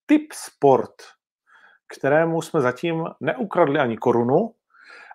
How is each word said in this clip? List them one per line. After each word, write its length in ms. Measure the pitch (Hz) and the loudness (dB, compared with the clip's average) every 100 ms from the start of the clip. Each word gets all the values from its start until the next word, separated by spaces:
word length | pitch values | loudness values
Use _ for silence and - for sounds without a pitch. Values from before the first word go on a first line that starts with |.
| - | 0
Tip 260 | 302 302 | 0 0
Sport, 600 | - - - 139 131 - - - _ _ _ _ _ _ _ _ - | -12 -18 0 4 4 0 -12 -20 _ _ _ _ _ _ _ _ -6
kterému 440 | 135 147 165 165 | 0 2 2 -2
jsme 180 | 165 160 | -2 0
zatím 440 | 127 123 170 165 165 - | 0 -2 -4 -4 -6 -6
neukradli 580 | 135 - 208 180 170 156 | -6 -4 -4 0 2 2
ani 180 | 127 110 | -2 -2
korunu, 580 | 127 120 117 147 226 - _ _ - - - | 0 0 2 0 0 -8 _ _ -20 -20 -20